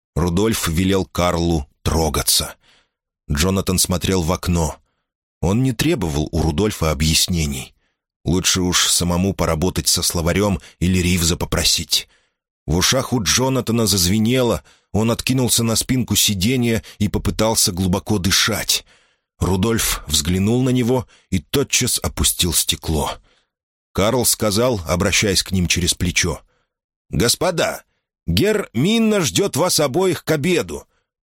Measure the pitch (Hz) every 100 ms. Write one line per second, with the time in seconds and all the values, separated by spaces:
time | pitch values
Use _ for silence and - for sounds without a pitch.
0 | _ - 87 85 110 110 90 80 92 95
1 | 90 - 87 85 85 82 - _ 69 76
2 | 78 - - - - - _ _ _ _
3 | _ _ - 71 92 95 90 90 - 87
4 | 110 95 80 90 - 87 78 - _ _
5 | _ _ _ _ 85 110 131 113 151 165
6 | 87 73 78 82 78 76 107 - 80 71
7 | 78 80 - 87 76 67 - _ _ _
8 | _ _ - 92 - 95 90 85 - -
9 | 87 87 98 - 85 80 90 80 - -
10 | - 87 82 90 104 95 - - - 92
11 | 87 90 82 85 - 85 80 - - -
12 | - _ _ _ _ _ - 85 - 131
13 | - 123 82 110 131 131 113 117 110 95
14 | 87 110 107 131 120 87 - _ _ 98
15 | 113 113 - 131 120 - 113 110 - 127
16 | 107 107 - 101 98 131 120 113 - -
17 | 104 104 - 82 110 110 - 90 95 95
18 | - 107 90 85 - 98 - - - _
19 | _ _ _ _ 85 92 113 113 - -
20 | - 73 90 92 101 120 131 127 117 127
21 | - - _ 95 - 143 135 - 123 -
22 | - - 82 - 87 80 - 85 - 76
23 | 62 - _ _ _ _ _ _ _ -
24 | 101 120 113 - 107 98 127 110 82 87
25 | 98 - 104 95 - 95 85 - 85 -
26 | 90 - 87 71 _ _ _ _ _ _
27 | _ 69 117 - 143 160 95 76 _ _
28 | _ _ - 87 196 214 - 113 175 226
29 | 220 208 151 196 302 131 180 - 143 139
30 | 190 165 - 156 151 160 90 69 - _
31 | _ _